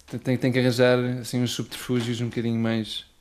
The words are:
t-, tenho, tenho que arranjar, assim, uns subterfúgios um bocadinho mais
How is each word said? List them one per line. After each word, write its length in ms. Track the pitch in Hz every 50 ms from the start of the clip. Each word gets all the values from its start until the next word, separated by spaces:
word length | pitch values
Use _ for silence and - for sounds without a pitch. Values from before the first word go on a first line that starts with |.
| -
t-, 140 | - - 120
tenho, 180 | - 135 127 123
tenho 140 | - 131
que 80 | 120 131
arranjar, 400 | 123 127 120 120 127 123 123 123 123 123 123 127
assim, 200 | 117 - - 123
uns 100 | 123 117
subterfúgios 680 | - - 123 - - - - - 127 123 117 120 120 113
um 60 | 123
bocadinho 340 | 117 104 123 113 117 117 113
mais 460 | 113 113 113 113 110 - - - - _ _ _